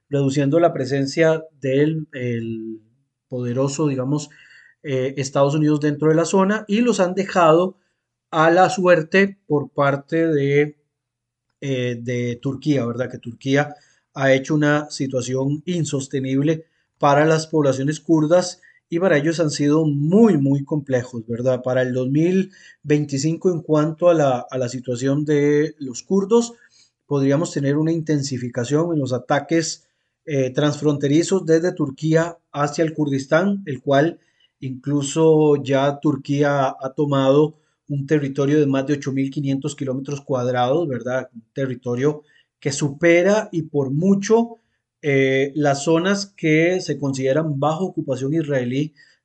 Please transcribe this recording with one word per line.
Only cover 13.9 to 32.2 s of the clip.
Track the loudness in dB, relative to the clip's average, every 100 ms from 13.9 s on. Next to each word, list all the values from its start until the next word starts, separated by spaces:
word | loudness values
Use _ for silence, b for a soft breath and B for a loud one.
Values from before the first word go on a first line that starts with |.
| B B
ha | -2 2
hecho | 4 2 0
una | 2 2 -2
situación | -6 -4 -4 -4 -4 -2 -4 -4
insostenible | -4 -2 -4 -6 -6 -2 0 0 -2 B B B -2
para | 2 4 4
las | 2 0
poblaciones | 0 2 0 -2 -4
kurdas | 0 2 4 2 2 -6 b b -6
y | 0
para | 2 2
ellos | 2 0
han | -2
sido | 0 2 2 2
muy, | 0 2 6 6 4
muy | 2 0
complejos, | -2 -6 -2 -4 -4 -10 -8
¿verdad? | -4 0 0
Para | 0 0
el | 0
dos | -2 0
mil | 0 2 2 -2 B B B
veinticinco, | 0 0 0 -2 -2 0 -2
en | -2
cuanto | 0 0 0 0 2
a |
la, | 4 2 0 -4
a | -6
la | -6
situación | -6 -8 -4 -2 -2 0
de | 0 2 2 0 -4
los | -12 -12
kurdos, | -2 -2 2 2 0 B B B B _ -6
podríamos | -2 0 0 -2
tener | -4 -2 0
una | 0
intensificación | -2 -2 -2 -2 -6 -6 -6 -2 -2 0
en | -2
los | -2
ataques, | -4 -2 -2 0 -2 -2 -8 _ _ _ _ -6
eh, | -2 -2
transfronterizos | 0 -2 0 -2 0 0 2 2 0 2
desde | 2 0
Turquía | -2 -4 -4 0 0